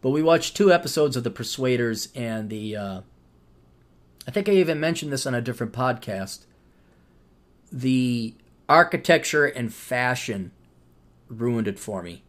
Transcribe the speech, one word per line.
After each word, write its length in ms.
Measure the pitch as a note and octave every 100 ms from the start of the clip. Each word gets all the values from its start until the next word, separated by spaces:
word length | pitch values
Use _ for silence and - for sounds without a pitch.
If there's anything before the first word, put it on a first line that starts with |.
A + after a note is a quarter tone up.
But 100 | C3
we 120 | D3
watched 340 | D#3 E3 - -
two 160 | G3+
episodes 440 | F3 C#3+ C#3+ D3+ B2+
of 80 |
The 60 | A#2
Persuaders, 760 | - A#2 - C3 B2 A#2 A2 -
and 340 | - A#2 A2 G#2+
the, 280 | G#2+ G#2+ G#2+
uh, 240 | G2+ F#2+ F#2+ _ _ _ _ _ _ _ _ _ _ _ -
I 20 |
think 180 | D#3+ G3+
I 40 |
even 260 | G3 E3+ D#3
mentioned 340 | D#3 E3 D3+
this 140 | C3+ C3+
on 80 |
a 80 | B2
different 300 | A#2 A#2+ A2+
podcast. 760 | A#2+ B2+ A#2+ - G2 G2 - _ _ _ _ _ _ _ _ _ _ _ _ _
The 640 | C3+ C3 C3 B2+ A#2+ A2+ - _ _ _
architecture 760 | D3+ E3+ E3+ - E3 - D3+
and 300 | C#3+ B2+ A#2
fashion 760 | - - B2 B2 B2 - G2+ F2+ _ _ _ _ _ _ _ _
ruined 380 | A2 A#2+ B2 G#2+
it 140 | G2
for 200 | - G2
me. 220 | F2 E2+